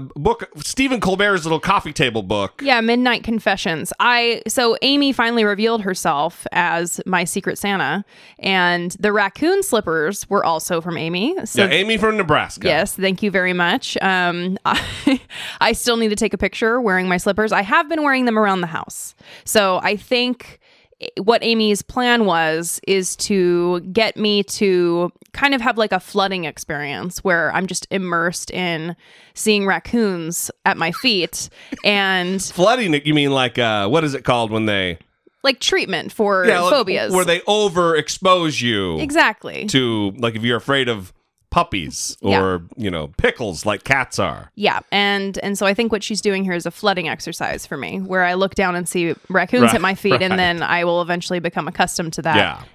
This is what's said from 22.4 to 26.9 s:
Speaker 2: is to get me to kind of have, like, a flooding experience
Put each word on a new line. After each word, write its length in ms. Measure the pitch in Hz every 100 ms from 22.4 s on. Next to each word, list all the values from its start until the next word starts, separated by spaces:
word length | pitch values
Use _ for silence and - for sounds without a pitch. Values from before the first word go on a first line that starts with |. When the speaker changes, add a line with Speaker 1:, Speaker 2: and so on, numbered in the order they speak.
| 160 160 170 - -
Speaker 2:
is 300 | 190 185 -
to 640 | - 202 175 175 175 180 185
get 240 | 185 220 -
me 280 | 214 208
to 640 | 196 - 202 180 175 170 175 - -
kind 200 | - 277
of 80 | 269
have, 160 | 240 226
like, 140 | 214
a 80 | 185
flooding 460 | - 202 196 190
experience 800 | 156 - - 147 147